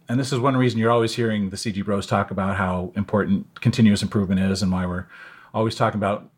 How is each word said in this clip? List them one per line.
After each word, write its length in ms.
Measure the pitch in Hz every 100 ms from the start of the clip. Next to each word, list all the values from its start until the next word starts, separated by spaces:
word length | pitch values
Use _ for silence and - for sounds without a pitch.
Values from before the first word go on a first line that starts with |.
| -
and 120 | 123
this 120 | 127
is 60 | 131
one 180 | 135 131
reason 220 | 127 110
you're 120 | 113
always 240 | 120 113 -
hearing 340 | 113 107 95
the 80 | 95
C 140 | 117
G 100 | 98
bros 240 | 98 101 -
talk 240 | 101 101
about 260 | 98 95 95
how 380 | 92 92 90 104
important 640 | 101 104 90 98 - -
continuous 420 | 120 110 110 101
improvement 360 | 98 107 95 95
is 200 | 95 95
and 100 | 95
why 140 | 92 90
we're 220 | 90 90 - - - - 110
always 180 | 110
talking 260 | - 110 104
about 300 | 101 104 -